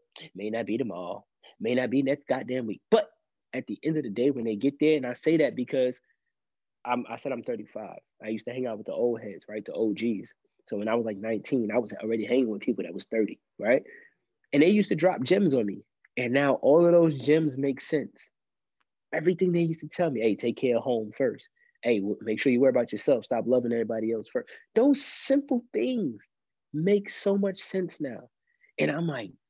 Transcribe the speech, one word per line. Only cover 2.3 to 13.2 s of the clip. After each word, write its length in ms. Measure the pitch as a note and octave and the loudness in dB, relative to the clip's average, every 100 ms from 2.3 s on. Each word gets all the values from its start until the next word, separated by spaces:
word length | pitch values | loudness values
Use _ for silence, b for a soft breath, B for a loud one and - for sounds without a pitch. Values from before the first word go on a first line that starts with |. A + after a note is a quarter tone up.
| C3 - B2+ A2+ | -4 -4 -6 -6
week, 140 | F#2 - | -8 0
but 200 | A3 - _ _ _ _ | 2 2 _ _ _ _
at 140 | B2+ - | -10 -8
the 120 | G#2+ | -6
end 140 | D#3 D#3 | -4 -4
of 60 | |
the 80 | B2 | -4
day, 200 | G2+ C#3 | 0 0
when 140 | C3 A2+ | 0 -2
they 100 | G#2 | 0
get 220 | C3+ C#3 | -2 2
there, 180 | D3+ D3+ | 2 2
and 80 | B2+ | 0
I 60 | |
say 240 | A#2+ D#3 E3 | -4 0 2
that 180 | C3+ A2+ | 2 0
because 460 | B2 C3+ B2+ - _ _ _ _ _ _ _ _ A#2+ | -4 0 0 -2 _ _ _ _ _ _ _ _ -4
I'm, 200 | B2 A2+ | -4 -4
I 60 | A#2 | -8
said 160 | C#3 | -6
I'm 120 | A#2+ | -6
thirty-five. 560 | A#2+ A2+ G#2 A2 G2 - - _ | -6 -8 -8 -14 -14 -16 -20 _
I 60 | A2 | -8
used 160 | A2 - | -8 -6
to 80 | |
hang 140 | B2+ B2 | -6 -6
out 100 | A2 | -6
with 100 | G#2+ | -6
the 60 | |
old 280 | - A#2+ A2+ | -2 0 -2
heads, 240 | A2 F#2 - | -6 -14 -12
right? 160 | G#2+ G2+ | -10 -8
The 80 | |
O 200 | D2+ A2 | -2 0
Gs. 400 | G2 A#2 G2 - - _ _ - | 0 -2 -2 -6 -20 _ _ -10
So 100 | G2+ | -6
when 100 | G#2+ | -2
I 80 | A#2+ | 0
was, 100 | A2+ | -2
like, 120 | G2 | -4
nineteen, 540 | A2 A2 - C3 G#2+ | -4 -4 -2 0 0
I 60 | A#2+ | 0
was 140 | G#2+ | -2
already 320 | G#2+ A2 A2 G#2 | -4 -4 -2 0
hanging 240 | B2+ A#2+ | 2 0
with 120 | G2+ | -2
people 220 | - G2 | -4 -4
that 100 | E2+ | -4
was 120 | F#2+ - | -10 -4
thirty, 340 | A2+ | -2